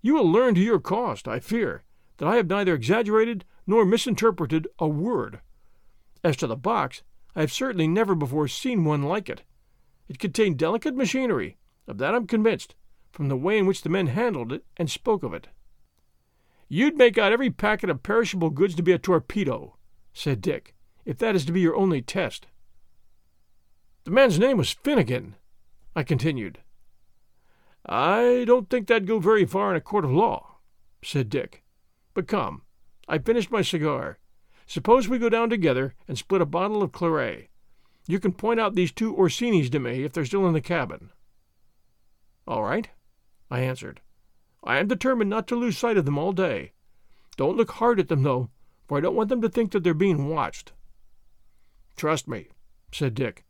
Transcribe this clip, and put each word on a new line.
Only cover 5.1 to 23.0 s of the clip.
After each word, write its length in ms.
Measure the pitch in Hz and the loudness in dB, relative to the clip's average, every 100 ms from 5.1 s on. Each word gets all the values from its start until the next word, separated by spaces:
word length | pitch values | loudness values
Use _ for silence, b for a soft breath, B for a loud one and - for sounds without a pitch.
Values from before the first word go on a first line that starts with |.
| 208 107 - - - - - - _ _ - | -2 -4 -12 -20 -20 -20 -20 -20 _ _ -2
As 140 | 170 135 | -2 0
to 100 | 131 | -2
the 80 | 131 | -2
box, 480 | 190 226 131 - - - - 175 | -2 0 -2 -6 -20 -20 -12 -4
I 60 | |
have 100 | 156 | -4
certainly 360 | - 262 196 156 | -2 -4 0 2
never 280 | 185 214 175 | 2 2 0
before 320 | 139 147 147 | 0 -2 -2
seen 360 | - 254 233 | -2 -2 2
one 200 | 156 147 | 2 0
like 260 | 143 196 92 | 0 -4 -6
it. 140 | - - _ _ _ _ _ - | -12 -14 _ _ _ _ _ -20
It 100 | 131 | -6
contained 400 | 202 - 214 135 | -4 2 2 2
delicate 380 | 160 214 302 254 | 0 0 -4 -2
machinery, 600 | 220 262 254 147 78 - _ _ - | -2 0 -2 -2 -4 -12 _ _ -14
of 100 | 101 | -4
that 180 | 139 233 | -2 -2
I'm 100 | 208 | 0
convinced, 480 | 226 220 156 - - - - _ | 2 2 0 -8 -20 -20 -20 _
from 160 | - 143 | -6 -4
the 80 | 131 | -2
way 220 | 160 214 | 0 2
in 80 | 190 | 2
which 160 | 190 | 0
the 80 | 156 | -2
men 180 | 190 165 | -2 0
handled 460 | 147 240 160 117 | 0 -2 -2 -6
it 120 | 139 - - | -8 -12 -6
and 120 | 160 | -6
spoke 320 | - - 208 | -4 -2 -2
of 120 | 123 | -2
it." 160 | 82 - - - _ _ _ _ _ _ _ _ _ _ | -10 -14 -20 -20 _ _ _ _ _ _ _ _ _ _
"You'd 280 | 147 285 302 | 0 0 6
make 200 | 247 220 | 4 6
out 160 | 202 | 2
every 160 | 233 262 | 2 0
packet 400 | - 214 214 190 | 0 -2 0 -2
of 140 | 143 | -4
perishable 460 | - 220 226 190 160 | 0 0 0 0 -2
goods 260 | 143 196 165 | 2 0 2
to 80 | |
be 80 | 180 | 2
a 60 | 175 | 2
torpedo," 800 | 190 170 - 208 190 117 - - - - - | 2 0 0 -4 -2 -4 -10 -20 -20 -20 -20
said 280 | - 151 120 | -8 -4 -2
Dick, 320 | - - - - - _ | -2 -4 -8 -20 -20 _
"if 140 | - 131 | -10 -2
that 180 | 226 196 | 0 0
is 100 | 139 | 0
to 60 | |
be 100 | 175 | 2
your 140 | 165 - | 2 2
only 260 | 190 147 | 2 0
test." 460 | 123 190 147 - - - - - - - | -4 -4 -4 -8 -20 -20 -20 -20 -20 -20